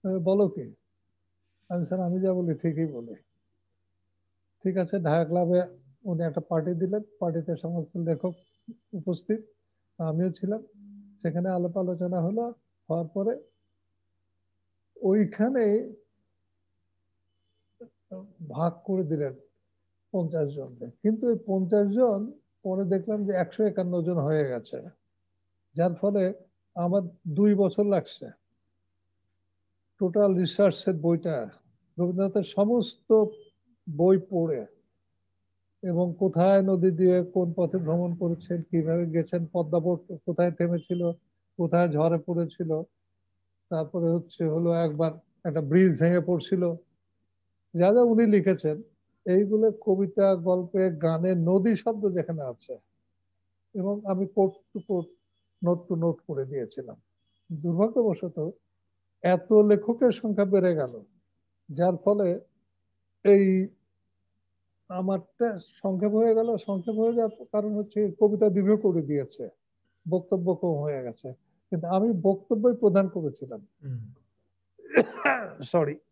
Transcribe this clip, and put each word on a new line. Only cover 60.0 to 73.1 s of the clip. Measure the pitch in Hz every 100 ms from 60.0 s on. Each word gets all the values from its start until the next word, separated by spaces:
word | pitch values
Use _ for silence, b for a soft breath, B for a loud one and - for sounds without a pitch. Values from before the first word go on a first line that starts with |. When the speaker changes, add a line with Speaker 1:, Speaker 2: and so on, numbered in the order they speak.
| 254
Speaker 1:
সংখ্যা | - 220 196 202
বেড়ে | 196 180
গেল, | 160 131 117 - _ _ _ _ _ -
যার | 143 180 175
ফলে | - 208 185 185 - _ _ _ _ _ _ _
এই | 208 202 190 190 196 _ _ _ _ _ _ _ _ _ _ _ _
আমারটা | 185 185 190 175 _ 233 196 - _
সংক্ষেপ | 196 185 208
হয়ে | 214 226 220
গেল। | 226 220
সংক্ষেপ | - 196 175 214
হয়ে | 226 233
যাওয়ার | 220 220 -
কারণ | 214 208
হচ্ছে | 208 208 208 208 -
কবিতা | 214 208 214
দীর্ঘ | 190 196 208
করে | 208 170
দিয়েছে, | 143 147 131 - 113 _ _ _ _ _ 160
বক্তব্য | 180 180 190 175
কম | 175 175 151
হয়ে | 147 139
গেছে, | 123 113 131 127 _ _ _
কিন্তু | 170 170
আমি | 190 226 190
বক্তব্যই | 190 196 - 220 247 240
প্রদান | 214 185
করেছিলাম। | 190